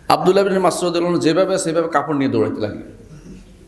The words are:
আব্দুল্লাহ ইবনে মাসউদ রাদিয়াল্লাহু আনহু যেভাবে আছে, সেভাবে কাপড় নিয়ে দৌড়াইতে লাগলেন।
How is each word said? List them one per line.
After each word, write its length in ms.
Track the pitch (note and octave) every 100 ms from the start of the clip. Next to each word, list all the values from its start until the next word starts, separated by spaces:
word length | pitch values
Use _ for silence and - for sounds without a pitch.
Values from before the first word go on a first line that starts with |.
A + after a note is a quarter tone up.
| -
আব্দুল্লাহ 360 | C#3+ E3 F#3+
ইবনে 140 | G3 F#3+
মাসউদ 240 | F3+ -
রাদিয়াল্লাহু 320 | F3+ E3+ F3
আনহু 80 | E3+
যেভাবে 320 | C#3+ D#3+ F#3
আছে, 100 | F#3+
সেভাবে 240 | E3+ D#3+ E3
কাপড় 300 | D3 C#3+ D3
নিয়ে 120 | C3
দৌড়াইতে 300 | A2+ G#2 -
লাগলেন। 220 | G#2 G2+ - - - - - - - -